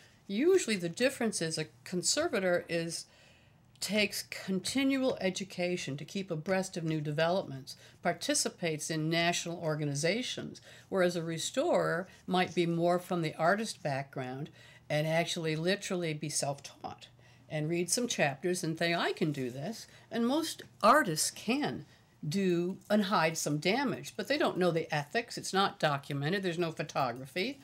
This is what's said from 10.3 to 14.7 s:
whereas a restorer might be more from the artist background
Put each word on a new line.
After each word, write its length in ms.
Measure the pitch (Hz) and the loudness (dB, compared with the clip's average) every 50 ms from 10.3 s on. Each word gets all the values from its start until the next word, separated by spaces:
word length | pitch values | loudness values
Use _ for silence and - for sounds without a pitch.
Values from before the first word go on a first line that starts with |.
| - - - - - - - - - - - - | -6 -8 -8 -10 -12 -14 -18 -20 -20 -20 -10 -2
whereas 260 | 190 196 180 180 175 | 2 2 4 4 2
a 80 | 175 | 0
restorer 840 | 160 165 165 160 - - - 262 294 349 277 185 165 156 160 170 185 - - - - | -2 -4 -4 -4 -4 -2 -2 0 2 4 4 4 4 2 0 -2 -4 -6 -14 -14 -4
might 280 | - 185 180 185 175 - | 0 2 2 2 2 2
be 100 | 185 170 | 2 2
more 320 | 170 170 165 170 175 180 180 | 2 2 4 4 4 4 2
from 220 | 180 - 185 175 | 0 -2 -2 -2
the 120 | 160 156 - | -2 -2 -2
artist 460 | - 160 170 196 208 226 214 - - | 2 4 4 4 4 0 -4 -8 -6
background 640 | - 156 135 131 139 139 - 143 127 127 131 135 147 - - - - - | -4 -2 -2 -2 -4 -6 -8 -8 -8 -6 -6 -8 -10 -10 -12 -18 -20 -20